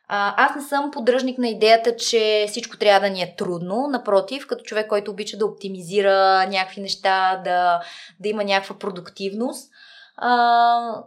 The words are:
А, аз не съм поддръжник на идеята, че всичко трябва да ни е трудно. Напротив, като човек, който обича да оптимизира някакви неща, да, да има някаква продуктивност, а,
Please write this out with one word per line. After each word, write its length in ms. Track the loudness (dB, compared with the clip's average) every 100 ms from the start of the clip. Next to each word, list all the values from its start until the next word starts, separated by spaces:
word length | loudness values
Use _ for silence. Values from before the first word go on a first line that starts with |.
| -6
А, 380 | -2 0 2 2
аз 100 | 0
не 60 |
съм 300 | -4 -4 -4
поддръжник 460 | -2 0 2 0 -2
на 100 | -4
идеята, 480 | 2 6 6 4 -2
че 500 | -2 0 2 2 0
всичко 300 | -4 -10 0
трябва 300 | 4 4 2
да 60 |
ни 80 | -2
е 140 | -6 -6
трудно. 500 | -6 -4 -4 -4 -2
Напротив, 580 | -4 0 0 0 -8 -8
като 160 | -10
човек, 240 | -6 -6 -2
който 240 | -2 -4
обича 260 | -8 -10 -6
да 80 | -6
оптимизира 1040 | -6 -12 -12 -4 0 4 4 6 4 2
някакви 340 | 0 -4 -6
неща, 600 | -10 -2 0 2 2 0
да, 380 | 0 2 2 2 -2 -16 -20 _
да 100 | -6
има 140 | -4
някаква 360 | 0 0 -2 -8
продуктивност, 920 | -10 -10 -14 -10 -8 -4 -6 -8 -16 _ -20 -20 -20 -6
а, 880 | 0 2 4 4 4 2 -2 -10